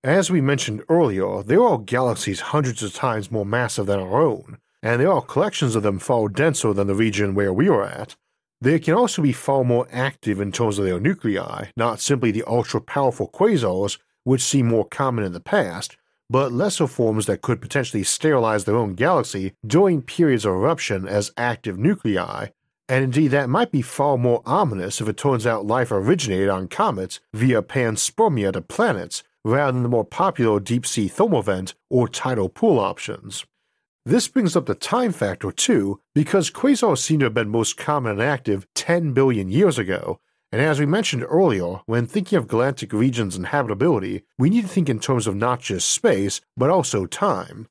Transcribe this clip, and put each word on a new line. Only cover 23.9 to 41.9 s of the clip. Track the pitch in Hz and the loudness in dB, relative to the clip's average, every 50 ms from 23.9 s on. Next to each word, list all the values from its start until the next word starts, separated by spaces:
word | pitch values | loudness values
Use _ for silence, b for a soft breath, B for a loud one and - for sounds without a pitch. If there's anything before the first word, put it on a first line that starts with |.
| - - 139 147 139 | -2 -2 0 0 2
more | 127 120 123 120 110 - | 2 2 2 2 0 0
ominous | 123 139 196 202 139 104 95 90 101 - - | 0 0 0 0 0 -2 -4 -6 -6 -6 -4
if | 110 | -4
it | 107 101 | -4 -4
turns | - - 143 131 120 110 | -2 0 0 0 2 0
out | 120 113 107 98 | 0 -2 -2 -2
life | 107 117 131 123 120 | -2 0 0 0 0
originated | 117 98 98 117 180 170 139 110 92 92 98 101 | 0 0 2 2 2 2 0 -2 0 0 2 2
on | 98 95 95 | 0 -2 -4
comets | - - - 214 214 127 95 95 87 - - _ _ - | -6 -2 0 0 0 0 -4 -8 -8 -10 -16 _ _ -4
via | 107 120 131 123 107 | 0 2 4 4 2
panspermia | - - - 135 123 113 110 - - - _ - 226 214 147 113 101 95 | 0 -2 -2 0 0 0 0 -2 -4 -4 _ 0 2 2 2 2 0 0
to | 92 90 | -2 -4
planets, | - - - - 233 226 131 95 85 - - - _ _ _ _ - | -8 -6 -2 0 0 0 0 -2 -6 -8 -12 -14 _ _ _ _ -2
rather | 107 117 139 147 135 | 0 2 2 2 2
than | 127 127 123 | 0 0 0
the | 120 | 0
more | 120 113 101 | 0 0 0
popular | _ - - 180 196 190 - 120 113 104 101 | _ -2 0 0 0 2 2 2 2 2 0
deep-sea | 98 - 117 120 - - - 120 104 | 0 -2 -2 -2 -2 -4 -2 -2 -2
thermal | 98 - - 202 226 175 120 | -2 0 0 0 2 2 0
vent | 95 104 95 92 92 - - _ _ _ | 0 -2 -2 -4 -6 -10 -14 _ _ _
or | - 123 120 | 2 2 2
tidal | - - - - 131 127 110 95 90 | 0 -2 -6 -4 -4 -2 -2 -2 -4
pool | _ - - 226 165 117 | _ 0 2 4 4 4
options. | 98 95 92 - - - 110 - - - - - - _ _ _ _ _ _ _ _ _ _ _ _ | 2 0 -4 -6 -10 -10 -12 -12 -14 -14 -14 -14 -14 _ _ _ _ _ _ _ _ _ _ _ _
This | 117 170 247 - | 2 2 2 2
brings | - _ 262 214 170 165 | 2 _ 0 0 2 0
up | 175 135 | 0 0
the | - 98 | 0 -6
time | - - - 202 247 254 226 | -6 -2 -2 0 0 0 0
factor | 170 - 110 98 92 - - 95 | 0 -2 -2 -4 -2 -4 -6 -6
too, | - - - - 226 123 98 98 101 - _ _ _ | -4 -2 2 2 2 2 2 0 -4 -8 _ _ _
because | 147 151 - - 196 175 - | 0 2 4 2 2 2 0
quasars | - - - 277 277 - 247 214 147 123 | -2 0 2 2 4 4 4 2 2 0
seem | - - 160 147 | 2 0 2 2
to | 135 | 2
have | 117 107 | 2 2
been | 120 113 104 | 0 0 0
most | 107 113 110 - - | 0 0 0 -2 -4
common | - - - 151 143 123 113 104 | -4 -2 -2 -2 0 0 -2 0
and | 101 | 0
active | 117 143 143 123 - 113 101 98 - _ _ | 0 0 0 -2 -2 -2 -2 -2 -4 _ _
ten | - - - 170 175 165 147 123 | -6 0 0 0 2 2 0 2
billion | 131 135 135 123 104 95 92 | 4 4 4 2 0 -2 0
years | 98 147 208 185 131 | 2 4 4 4 2
ago, | 120 101 92 92 87 80 90 87 _ _ _ _ _ _ _ | 0 -2 -2 -4 -4 -4 -6 -8 _ _ _ _ _ _ _
and | - 110 | -2 0
as | 143 156 151 139 | 2 2 2 2
we | 147 | 2
mentioned | 135 175 220 220 - - 120 117 - | 0 0 0 0 -2 -4 -4 -4 0
earlier, | 147 170 196 160 110 95 90 87 92 95 _ | 2 4 4 4 2 0 -2 -4 -6 -8 _
when | - | -2